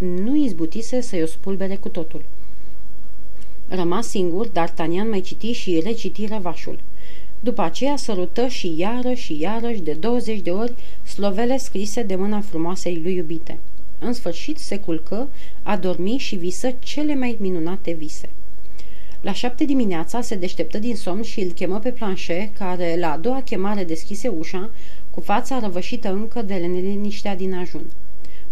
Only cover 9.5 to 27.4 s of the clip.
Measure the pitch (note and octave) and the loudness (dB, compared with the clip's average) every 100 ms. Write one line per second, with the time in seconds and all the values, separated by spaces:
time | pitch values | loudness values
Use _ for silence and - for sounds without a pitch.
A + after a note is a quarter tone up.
9.5 | A3+ A#3 A3 D#3 D3+ G#3 B3 A3 G#3+ F3 | 0 0 0 0 0 0 0 0 0 0
10.5 | F#3 A#3+ - - - - - G3+ F#3+ A#3+ | 0 0 0 0 0 0 0 0 0 0
11.5 | C4+ C4 F#3+ G#3 A#3+ G#3 F#3+ G3+ G#3 G#3 | 0 0 0 0 0 0 0 0 0 0
12.5 | E3 E3 F#3 F3 F3 D#3+ F3+ E3 E3 - | 0 0 0 0 0 0 0 0 0 0
13.5 | D#3+ - - - - F#3 A#3+ F3+ E3+ - | 0 0 0 0 0 0 0 0 0 0
14.5 | D4+ - G3+ - D#3+ - G3+ C#4 - - | 0 0 0 0 0 0 0 0 0 0
15.5 | - - G3+ F3+ E3+ F#3 C4 - F#3+ F3 | 0 0 0 0 0 0 0 0 0 0
16.5 | F3+ B3+ B3+ - - D4+ C#4+ B3 A3 F#3+ | 0 0 0 0 0 0 0 0 0 0
17.5 | F3+ D#3+ F#3+ - E3 F#3+ - - - - | 0 0 0 0 0 0 0 0 0 0
18.5 | - - - - - - - F#3 F#3+ A#3+ | 0 0 0 0 0 0 0 0 0 0
19.5 | - D4+ C4+ G#3+ E3 E3 A#3 A#3+ G3+ F3+ | 0 2 2 2 0 0 0 0 0 0
20.5 | - D#3+ G#3+ A#3 A3 - F3 A3+ - F#3 | 0 0 0 0 0 0 0 0 0 0
21.5 | E3+ F3 G3+ B3+ B3 G#3+ F#3 - F3 G#3 | 0 0 0 0 0 0 0 0 0 0
22.5 | - F#3+ F3+ F3 E3+ E3+ D3 F3 C4 B3 | 0 0 0 0 0 0 0 0 0 0
23.5 | G#3 G3 G#3 E3+ D#3+ - G3+ B3+ F3 E3 | 0 0 0 0 0 0 0 -2 0 0
24.5 | F#3 G#3 - - - - - F#3 G#3+ B3+ | 0 0 0 0 0 0 0 0 0 0
25.5 | C4 G#3+ F3+ F#3 A#3+ G#3 F#3+ A3+ A#3+ G#3 | 0 0 0 0 0 0 0 0 0 0
26.5 | G3 E3+ F3+ F#3 G3+ G3+ G3+ G#3 F#3+ | 0 0 0 0 0 0 0 0 0